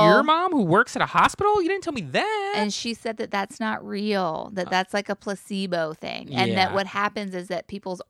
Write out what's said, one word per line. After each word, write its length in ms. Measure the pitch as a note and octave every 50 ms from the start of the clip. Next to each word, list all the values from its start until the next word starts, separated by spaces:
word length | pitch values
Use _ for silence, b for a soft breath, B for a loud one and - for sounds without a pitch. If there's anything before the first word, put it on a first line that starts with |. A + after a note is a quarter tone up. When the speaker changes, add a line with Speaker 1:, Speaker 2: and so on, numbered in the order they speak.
| G#3+ G#3+
Speaker 1:
your 160 | G#3+ - D4
mom 260 | D4+ D#4 E4 F4+ F#4+
who 120 | E4+ C#4 G3
works 320 | D#3+ E3+ G#3+ B3 - -
at 60 | A#3+
a 40 | D#3+
hospital? 560 | - - F3+ F#3 C4 - - F#4+ G#4 G#4 G#4
You 60 | E4+ E4+
didn't 160 | G4 G4 -
tell 80 | E4+
me 80 | D4+ A#3
that. 540 | D#3+ C3 C3 G#3+ E4+ G#4+ A4 G#4 G4 G4+ G#4
Speaker 2:
And 160 | G#3 G#3 G#3 G3
she 200 | - - A#3 A3+
said 240 | - - A3+ A3 A3
that 120 | G#3+ G#3+
that's 300 | - G3 G3 - - -
not 260 | A3+ A3 G#3+ - -
real, 640 | G3+ G#3 G3 G#3 G#3+ G3+ G3 F#3 E3 D#3+ - - - G#3
that 120 | F#3 F3
Speaker 1:
Uh, 40 | -
Speaker 2:
that's, 220 | F3+ F#3 F#3 -
like, 160 | - G3+ G3+ -
a 60 | G3+
placebo 800 | - - A3 G3 - - - G#3 F#3+ G3 F#3 F3+ E3+ D#3+ D#3
thing. 420 | D#3+ - - - - - C#3 C#3+ C#3
And 180 | D3 F#3+ G#3 -
that 140 | G3 F#3 F#3
Speaker 1:
yeah. 40 | F#3+
Speaker 2:
what 140 | G3 G3 F#3+
happens 440 | G3 G3+ G3+ G#3 G#3 A3 G3+ F#3+
is 140 | F#3 F3+ F3+
that 220 | G3 F3+ E3 - -
people's 340 | G3+ G3+ - F#3+ F3+ F#3 - -